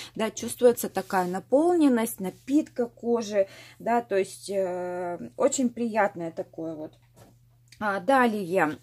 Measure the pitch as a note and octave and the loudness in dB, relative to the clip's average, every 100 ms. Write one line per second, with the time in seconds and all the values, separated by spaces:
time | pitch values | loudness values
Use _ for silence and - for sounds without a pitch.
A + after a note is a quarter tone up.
0 | - - A3 - A#3 - A#3+ A#3 - F#3+ | -12 -6 -6 -6 -10 2 4 4 -2 -6
1 | - F#3+ F3+ F#3 - C4+ E4+ F4+ C#4+ A#3+ | -2 -2 -2 -4 0 2 4 4 4 4
2 | A3+ - F#3 - - D4 - - A#3+ - | 0 -4 -8 -8 0 0 0 -4 -6 -6
3 | A#3 A#3 G3+ G#3 G3 - - - G#3+ A#3+ | -2 -2 0 0 0 -4 -20 -8 -2 -2
4 | A#3 G3 G3 - - G3 F#3 F3+ F3+ F3+ | 0 -2 -2 -6 -6 -2 -2 -4 -6 -6
5 | F3 E3+ - - C#4 - A#3+ A#3 A#3 G#3+ | -6 -8 -10 0 0 2 -2 -2 -2 0
6 | G3+ F3 E3 E3 F3 - D#3+ D#3 D#3+ - | 0 -2 -8 -8 -12 -10 -10 -10 -12 -18
7 | _ _ - _ _ _ _ - G#3 G3 | _ _ -20 _ _ _ _ -8 -4 -2
8 | F3+ C4+ A#3+ G#3 E3+ F#3 D3+ - | 2 4 4 0 0 2 2 -2